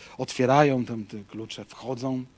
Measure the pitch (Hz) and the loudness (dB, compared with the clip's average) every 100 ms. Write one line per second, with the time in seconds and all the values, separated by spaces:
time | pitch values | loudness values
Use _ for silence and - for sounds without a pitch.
0 | - - 127 - 127 139 147 131 113 117 | -14 -8 -6 0 4 6 6 4 -2 -6
1 | 104 110 101 107 110 - 101 - 120 127 | -8 -12 -12 -12 -12 -12 -16 -12 -8 -4
2 | 131 131 123 | -4 -4 -8